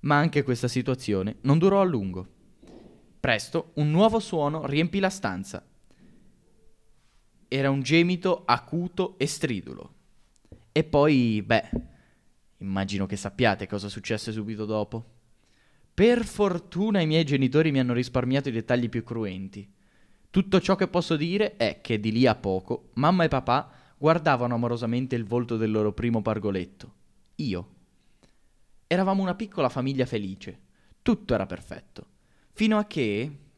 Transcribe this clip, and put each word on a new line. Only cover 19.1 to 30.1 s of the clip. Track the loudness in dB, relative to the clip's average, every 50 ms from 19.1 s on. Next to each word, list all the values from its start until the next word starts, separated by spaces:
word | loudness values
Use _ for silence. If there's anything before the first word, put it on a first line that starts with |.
| -6 -6 -6 -6 -6 -8 -10 -12 -12 -14 -18 -18 _ _ _ _ _ _ _ _ _ _ _ _
Tutto | 0 0 0 4 2 2
ciò | 4 2 0
che | 0 0 -2
posso | 0 -2 0 0 -2
dire | -2 0 -2 0 0 -2 -2 -2
è | -2 -2 -2 -2 -4
che | _ -4 -4 -2
di | 0 0 2
lì | 4 4
a | 4 4
poco | 2 0 -2 -2 -2 -2 -6 -8 -8 -8 -10 _
mamma | 0 2 2 4 4 2
e | 2
papà | 0 -2 0 0 0 0 -2 -6 -16 -20 -20 _ _ _
guardavano | 2 2 2 4 2 2 2 2 2 -2 0
amorosamente | 0 -2 -2 -2 -2 -4 -2 -2 -2 -2 -2 -4
il | -4 -4
volto | -2 -2 -2 -2 -2 -2
del | -2 0 0
loro | 2 2 0 0 0
primo | 0 -2 0 0 0 0
pargoletto, | -2 -2 -2 -2 -2 -2 -2 -6 -6 -12 _ -20 -20 -20 _ _ _ _ _ _ _ _
io. | -6 -4 -4 -4 -4 -6 -10 -18 _ _ _ _ _ _ _ _ _ _ _ _ _ _ _ _ _ _ _ _ -20 _ _
Eravamo | 0 0 2 2 0 0 0
una | -2 -2
piccola | -4 -8 -10 -4 -2 -2 -2
famiglia | 0 -2 -2 -2 0 0 -2
felice, | 0